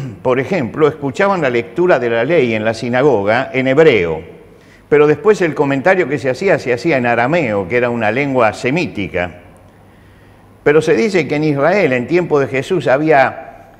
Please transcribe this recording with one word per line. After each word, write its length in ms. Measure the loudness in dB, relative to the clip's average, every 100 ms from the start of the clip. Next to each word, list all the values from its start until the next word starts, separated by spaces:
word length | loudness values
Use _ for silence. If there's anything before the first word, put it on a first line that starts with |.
<clears throat> 220 | -8 -6
por 160 | -2 -2
ejemplo, 480 | -2 -4 -4 0 0
escuchaban 540 | 0 -6 -2 0 0
la 80 | 0
lectura 480 | -2 -4 -2 2 2
de 120 | 2
la 140 | 0
ley 300 | 0 2 2
en 100 | 0
la 100 | -2
sinagoga 760 | -4 -2 2 2 2 2 0 0
en 140 | -2 0
hebreo, 560 | 4 4 4 0 -4 -10 -20 -20 -20 -20 -14 0
pero 180 | 2 4
después 340 | 2 2 2
el 120 | 0
comentario 540 | -2 -2 0 0 0 0
que 100 | -2
se 120 | -4
hacía, 280 | -2 0 0
se 140 | 0
hacía 240 | -2 0 0
en 100 | 0
arameo, 600 | 0 0 0 0 -2 -2
que 100 | -2
era 140 | 0
una 220 | -2 -2
lengua 400 | 0 0 2 0
semítica. 880 | 0 -4 -2 -4 -6 -6 -4 -6 -8 -20 -20 -20 _ _ _ -20 -20 -20 -20 -20 -4
Pero 180 | 2 2
se 140 | 2
dice 320 | 0 0 0 -2
que 100 | -2
en 80 |
Israel, 480 | 0 0 2 2 0
en 140 | 0 0
tiempo 320 | -2 0 0
de 80 | 0
Jesús, 400 | -4 -4 -2 0
había 840 | 2 4 4 2 -2 -16 -20 -20